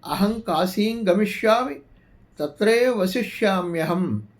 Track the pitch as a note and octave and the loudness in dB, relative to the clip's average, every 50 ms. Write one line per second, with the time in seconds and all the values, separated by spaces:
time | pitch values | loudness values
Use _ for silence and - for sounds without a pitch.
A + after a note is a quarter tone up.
0 | - D3+ D3 F3+ G3+ G#3 A3+ A3+ - - E3 D#3 F3+ F#3 F#3 - G#3 A3 A#3 A#3 | -6 -6 -2 0 0 0 0 -4 -4 -2 0 0 0 -2 0 0 -2 0 -2 -2
1 | A3+ F#3+ F3 G3+ G#3+ G3+ - - - A3 A3 A#3+ B3+ C#4 C#4+ - - _ - _ | 2 2 2 4 2 0 -2 0 2 2 2 2 2 -4 -8 -12 -16 _ -20 _
2 | _ _ _ _ - _ _ - D3+ D3 D3 - G#3 G#3+ A3+ A#3 A#3+ B3+ A#3+ G#3+ | _ _ _ _ -20 _ _ -6 -6 -6 -2 0 2 2 4 4 4 2 2 0
3 | F#3 F#3+ F#3+ B3 A3 F#3+ - - A3+ G3+ F#3+ F#3 F3 F3 E3+ E3 D#3 D#3 F3 F#3 | 0 0 0 -2 -4 -4 -4 -2 0 0 0 0 -2 -4 -4 -2 -2 0 0 0
4 | F#3 - - G#2 G#2+ - _ | 0 -2 -2 -6 -8 -12 _